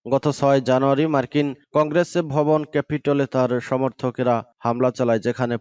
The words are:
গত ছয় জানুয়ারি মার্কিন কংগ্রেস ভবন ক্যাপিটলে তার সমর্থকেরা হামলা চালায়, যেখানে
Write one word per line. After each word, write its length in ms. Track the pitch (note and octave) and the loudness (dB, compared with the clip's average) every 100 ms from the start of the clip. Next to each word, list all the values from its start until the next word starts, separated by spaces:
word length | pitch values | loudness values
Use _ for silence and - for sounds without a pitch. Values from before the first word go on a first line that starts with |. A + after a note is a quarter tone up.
| A#2+ | -4
গত 180 | C3+ D3+ | -2 0
ছয় 320 | C3+ C#3 C#3 | 0 2 2
জানুয়ারি 460 | B2 B2+ C3+ C#3 D#3+ | 2 2 4 2 2
মার্কিন 480 | C#3+ B2 D3 C#3+ B2+ _ | 0 0 -2 -2 -6 _
কংগ্রেস 440 | D3+ D3+ E3+ E3+ F3+ | -2 0 0 0 -2
ভবন 460 | D#3 D3 D3 D#3 | -2 0 2 0
ক্যাপিটলে 600 | D3 D3 - D3+ C#3+ C#3+ C3+ | 0 -4 -4 -4 0 0 0
তার 340 | B2+ B2+ B2 | 0 0 -2
সমর্থকেরা 840 | - C3 C3 - B2+ A#2 B2 A#2 - _ | -2 -2 -2 -4 -6 -2 0 0 -4 _
হামলা 320 | A#2 A#2+ B2+ | -4 0 0
চালায়, 280 | A#2 A#2 A2+ | 0 0 0
যেখানে 400 | A#2 B2 A#2+ A#2 | -2 -2 -4 -4